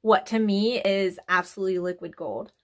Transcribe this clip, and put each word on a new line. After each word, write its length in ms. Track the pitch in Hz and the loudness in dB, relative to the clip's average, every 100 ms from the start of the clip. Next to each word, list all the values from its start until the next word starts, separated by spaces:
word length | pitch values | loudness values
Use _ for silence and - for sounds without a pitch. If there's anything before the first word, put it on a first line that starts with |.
what 240 | 220 202 - | 4 4 4
to 120 | 220 | 0
me 420 | 220 196 220 247 | 2 2 0 0
is 380 | 196 196 185 175 - | 0 2 0 -4 -2
absolutely 520 | 180 180 - 190 180 | -2 -2 -6 -2 -2
liquid 360 | 180 180 170 - | -4 -6 -12 -10
gold. 360 | 160 104 220 _ | -8 -8 -10 _